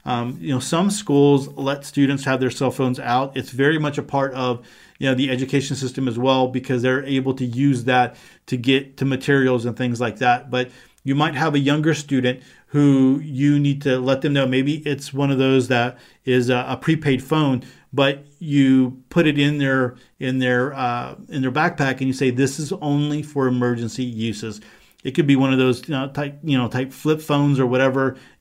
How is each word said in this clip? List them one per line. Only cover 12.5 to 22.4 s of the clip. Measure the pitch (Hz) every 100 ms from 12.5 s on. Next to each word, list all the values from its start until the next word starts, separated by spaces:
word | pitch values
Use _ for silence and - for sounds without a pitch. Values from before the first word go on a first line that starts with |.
| - _
who | 147 143 135 131 143
you | 156 131 143 147
need | 143 139
to | 143 127
let | 127 135
them | 151
know. | 143 131
Maybe | 131 135 151
it's | 147 143 -
one | 135 139
of | 131
those | 135 135 120
that | 127 120 - - _ -
is | 127 120
a, | 123 127
a | 127
prepaid | - 160 151 131
phone, | - 156 147 127 - - _
but | 127 139 147 - -
you | 165 143 135 131 127 127 -
put | 170 156
it | 143
in | 143 147
their, | 139 135 123 123 _ -
in | 131 131
their, | 127 123 131
uh, | 135 123 120 127 - -
in | 151
their | 131
backpack, | 127 170 175 139 131
and | 131
you |
say, | 127 135
"This | 123